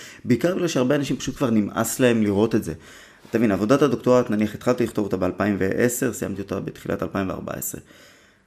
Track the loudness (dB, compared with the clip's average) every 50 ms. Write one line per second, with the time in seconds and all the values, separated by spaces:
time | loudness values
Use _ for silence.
0 | -10 -20 -18 -6 0 0 2 2 2 0 0 0 -2 0 0 2 2 2 2 2
1 | 0 -2 -4 -4 -4 -6 -4 -2 0 2 4 2 2 2 0 -2 -2 -2 0 2
2 | 4 4 4 4 2 2 2 2 2 2 2 0 -2 -2 -8 -10 -12 -20 -20 -20
3 | -20 -20 -20 -20 -8 -4 -2 0 2 2 2 2 2 4 4 4 4 2 2 2
4 | 2 4 4 4 4 2 0 0 0 -2 -4 -2 -2 0 0 0 0 -2 -2 -2
5 | -2 -2 -2 -2 -2 -2 -2 0 0 0 0 0 0 0 0 2 0 0 0 -2
6 | -4 -4 -4 -4 -6 -6 -6 -8 -8 -8 -8 -8 -6 -8 -10 -10 -8 -8 -6 -4
7 | -6 -6 -4 -4 -4 -4 -6 -8 -8 -10 -10 -8 -10 -10 -10 -12 -16 -20 -20 -20
8 | -20 -20 -20 _ _ _ _ _ _